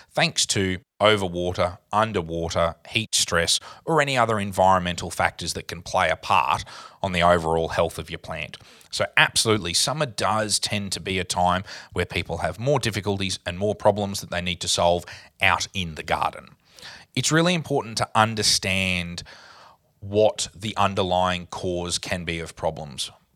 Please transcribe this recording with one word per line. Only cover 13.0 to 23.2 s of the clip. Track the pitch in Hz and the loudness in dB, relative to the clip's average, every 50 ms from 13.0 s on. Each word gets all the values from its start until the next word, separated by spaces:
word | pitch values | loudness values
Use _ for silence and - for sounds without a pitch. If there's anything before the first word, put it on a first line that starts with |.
| 87 104 101 98 98 95 90 - - | -2 0 0 0 -2 -4 -4 -6 -6
and | 92 87 87 | -8 -4 -2
more | 101 104 101 | -2 -2 -2
problems | - - 107 98 104 101 98 98 - - | 2 4 4 4 4 0 -2 -4 -6 -8
that | 82 | -6
they | - 87 | -4 -4
need | 87 92 - - - | -2 -2 -4 -4 -2
to | 92 | -2
solve | - - 90 87 87 87 - - - - - - _ _ | 0 2 4 4 2 2 -2 -6 -14 -18 -20 -20 _ _
out | - 95 87 - - - - | 2 2 2 2 0 -4 -4
in | 98 90 82 78 | -6 -6 -4 -6
the | 76 76 | -8 -4
garden. | 78 82 73 - 80 - - - - - _ _ _ _ - - - - - - _ _ | -2 -2 0 0 -2 -4 -6 -14 -20 -20 _ _ _ _ -20 -18 -18 -18 -20 -20 _ _
It's | 131 127 - | -2 0 2
really | 151 160 165 175 180 | 2 4 4 4 2
important | 165 143 - 143 135 104 113 113 110 | 0 -2 -2 -2 -2 -2 -4 -4 -4
to | 123 - - | -4 2 4
understand | 117 110 110 113 107 104 - - - - 98 95 95 95 92 92 90 87 87 87 82 - - - - - - - - - - - _ _ _ _ _ | 4 4 4 2 0 2 2 2 2 2 0 0 2 0 0 0 -2 -2 -4 -8 -10 -12 -16 -18 -20 -20 -20 -20 -20 -20 -20 -20 _ _ _ _ _
what | - 98 101 104 107 107 - - - - - | -10 -2 2 4 4 4 4 0 -6 -8 -8
the | 82 95 107 - - | -8 -8 -4 0 0
underlying | 101 98 98 98 98 90 90 90 90 92 90 90 87 - | 0 0 2 0 0 0 2 2 2 0 0 -2 -6 -8
cause | - - - 95 87 87 87 87 85 - | -10 -6 -4 -4 -2 -2 -2 -4 -4 -6
can | - - 98 90 85 | -4 -4 -6 -4 -4
be | 82 85 82 | -4 -6 -6
of | 82 78 - | -6 -10 -8
problems. | - - 82 78 78 78 73 65 - - - - _ | -4 -4 -4 -4 -4 -8 -10 -8 -8 -10 -10 -10 _